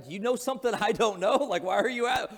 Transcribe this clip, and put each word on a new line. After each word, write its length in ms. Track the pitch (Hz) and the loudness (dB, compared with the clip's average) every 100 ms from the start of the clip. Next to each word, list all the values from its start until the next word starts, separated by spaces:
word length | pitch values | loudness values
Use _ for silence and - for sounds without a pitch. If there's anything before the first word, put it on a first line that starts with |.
| 131 | -6
you 120 | 190 | -4
know 160 | 233 247 | -2 0
something 380 | - 262 240 208 | -2 -2 -2 0
I 120 | 208 | 0
don't 280 | 196 220 190 | 2 2 2
know? 180 | 190 262 | 2 2
Like, 260 | 277 175 | 2 -2
why 140 | 180 202 | 0 2
are 120 | 220 | 2
you 160 | 247 240 | 0 0
at, 260 | 254 - | 0 -2